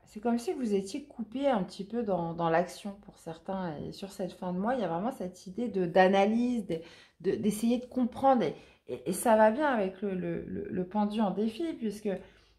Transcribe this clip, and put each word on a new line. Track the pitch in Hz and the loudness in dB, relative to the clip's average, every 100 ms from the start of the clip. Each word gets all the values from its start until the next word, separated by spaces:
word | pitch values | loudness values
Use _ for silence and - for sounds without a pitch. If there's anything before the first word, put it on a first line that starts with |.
| - | -18
c'est | 214 | -6
comme | 233 233 | -2 -2
si | 370 | -2
vous | 302 233 | -4 0
étiez | 202 196 285 - | 0 0 -8 -10
coupé | - 220 262 277 | -12 -8 0 2
un | 226 | 2
petit | 180 - | 0 -8
peu | 190 233 | -8 -4
dans, | 208 180 170 | -2 -2 -2
dans | 165 165 | -2 2
l'action | 165 180 - 202 196 | 2 2 -4 -12 -14
pour | - - | -18 -18
certains. | 165 160 - 190 180 147 | -16 -14 -8 -6 -6 -6
Et | 165 | -10
sur | 156 196 | -10 -12
cette | - 180 | -8 -8
fin | - 185 | -6 -6
de | 180 | -2
mois, | 214 | -2
il | 269 | 0
y | |
a | 185 | -2
vraiment | 165 220 | -2 -4
cette | - 180 - 190 | -4 -8 -10 -12
idée | 202 240 | -6 -2
de, | 196 175 | 0 2
d'analyse, | 185 185 196 196 226 247 240 185 | 6 8 8 4 4 2 0 -2
de, | 165 - - - - | -6 -8 -20 -20 -6
de, | 175 - | -2 0
d'essayer | 208 208 233 247 | 0 2 2 0
de | - | 0
comprendre. | 254 240 - 269 254 | -2 -2 2 4 6
Et, | 165 - - _ - | 4 -4 -14 _ -12
et, | 120 - | -8 -4
et | |
ça | 185 247 220 | 0 4 8
va | 220 | 6
bien | 233 302 | 6 2
avec | 240 190 190 | 2 0 -2
le, | 208 185 | -4 -4
le, | 170 170 - | -4 -4 -6
le, | 185 - | -6 -4
le | 185 180 | -4 -2
pendu | 214 208 214 | 0 0 0
en | 208 | 0
défi, | 180 220 269 330 | 0 -2 -2 -6
puisque | - 220 202 208 185 - - _ | -4 -4 -4 -4 -6 -8 -20 _